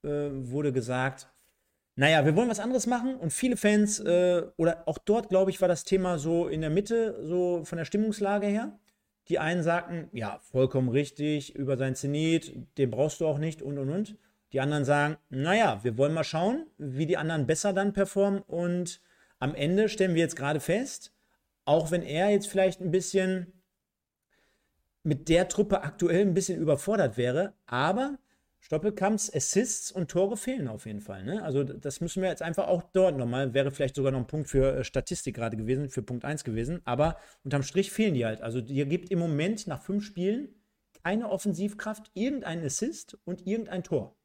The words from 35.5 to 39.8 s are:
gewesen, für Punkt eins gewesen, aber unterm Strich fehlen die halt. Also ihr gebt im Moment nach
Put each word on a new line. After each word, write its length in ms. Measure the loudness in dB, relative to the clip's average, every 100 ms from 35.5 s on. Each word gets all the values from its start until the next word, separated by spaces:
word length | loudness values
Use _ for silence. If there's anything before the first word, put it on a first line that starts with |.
| -4
gewesen, 320 | -2 -2 -2
für 140 | -6
Punkt 220 | -6 -6
eins 200 | -6 -6
gewesen, 360 | -4 -4 -4 -4
aber 320 | -4 0 0 0 -14 _
unterm 220 | -2 -2
Strich 260 | 0 0 -2
fehlen 240 | 2 2
die 100 | 2
halt. 180 | 0 -2
Also 180 | -4 -6
ihr 260 | -4 -2 0
gebt 240 | -2 -2
im 80 | -2
Moment 480 | 0 0 0 -2 -6
nach 160 | -10